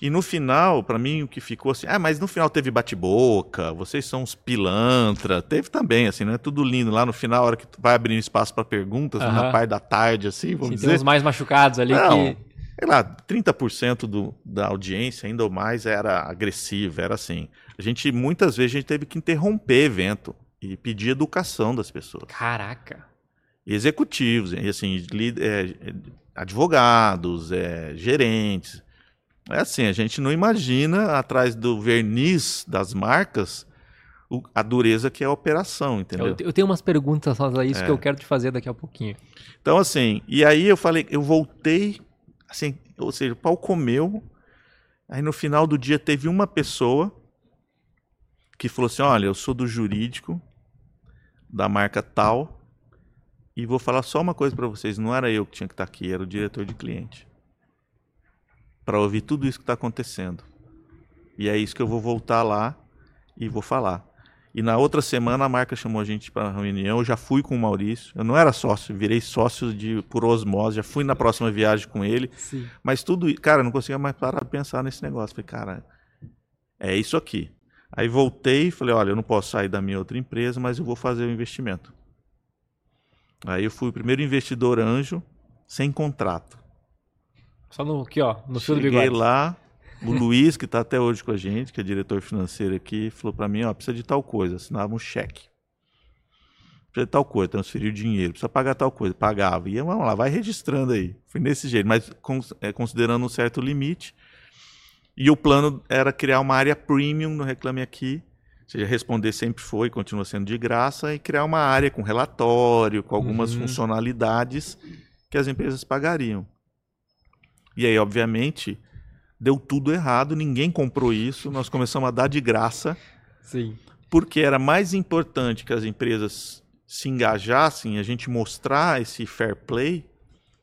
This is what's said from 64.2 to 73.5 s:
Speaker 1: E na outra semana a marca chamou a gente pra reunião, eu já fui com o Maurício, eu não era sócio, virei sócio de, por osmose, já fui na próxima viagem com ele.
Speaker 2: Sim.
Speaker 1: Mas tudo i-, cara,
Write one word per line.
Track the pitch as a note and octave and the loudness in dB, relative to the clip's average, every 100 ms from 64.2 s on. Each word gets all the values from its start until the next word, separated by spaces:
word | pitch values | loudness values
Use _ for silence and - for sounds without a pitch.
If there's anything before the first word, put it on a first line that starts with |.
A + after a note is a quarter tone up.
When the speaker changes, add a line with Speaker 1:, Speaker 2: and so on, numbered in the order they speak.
| _ _ _ | _ _ _
Speaker 1:
E | - | -4
na | A2+ A2+ | 2 4
outra | C#3+ D3+ | 4 2
semana | - B2+ A#2+ B2+ C3+ | 0 0 0 0 0
a | |
marca | B2 B2+ | 0 -2
chamou | B2+ A#2 A2 | -4 -6 -4
a | |
gente | G#2 G#2+ - | -4 -6 -8
pra | - G#2 | -6 -6
reunião, | G2 G2+ G2 G2 A#2 | -4 -4 -4 -2 0
eu | |
já | A#2+ A#2 | 0 -2
fui | - C3+ | 0 0
com | C3+ B2 | 2 0
o | |
Maurício, | A2 G2 G2+ A#2 - | 0 0 -2 -6 -10
eu | - | -6
não | A2+ C#3+ | 0 6
era | D#3+ | 6
sócio, | A#2 B2 A2 - | 4 0 -2 -4
virei | G2+ G2+ A#2 | -4 0 0
sócio | - - A#2 - B2 | 0 0 0 0 -6
de, | G#2 A2 A2 - | -6 -6 -6 -4
por | A#2+ A2+ | 0 2
osmose, | A#2 G2+ G2 G#2+ G#2+ | 2 2 0 0 -2
já | |
fui | G#2 D3 | -4 -2
na | C#3 C3 | -2 2
próxima | A#2 A2 A2+ | 2 2 0
viagem | G#2 G#2+ G#2+ - | 0 2 2 -2
com | G#2+ | -6
ele. | G2+ A#2+ B2+ - | -2 -2 -4 -8
Speaker 2:
Sim. | - C3+ A#2+ - | -14 -12 -12 -10
Speaker 1:
Mas | - C3 | -4 -2
tudo | - F3+ E3+ | -2 0 0
i-, | |
cara, | C#3 D3+ | 0 4